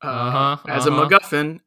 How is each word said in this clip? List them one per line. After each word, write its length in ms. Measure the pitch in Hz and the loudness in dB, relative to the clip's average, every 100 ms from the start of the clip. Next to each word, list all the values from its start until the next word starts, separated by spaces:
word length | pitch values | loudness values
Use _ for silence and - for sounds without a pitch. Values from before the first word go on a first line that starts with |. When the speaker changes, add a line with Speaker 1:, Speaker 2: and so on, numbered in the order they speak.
Speaker 1:
uh, 60 | 147 | -8
Speaker 2:
Uh-huh, 500 | 123 120 135 139 143 - | -4 -2 0 0 -2 -4
Speaker 1:
as 160 | 143 143 | -2 0
a 40 | |
Speaker 2:
uh-huh. 160 | 147 151 | 2 4
Speaker 1:
MacGuffin, 500 | 196 - 147 151 160 | 2 2 -2 -4 -6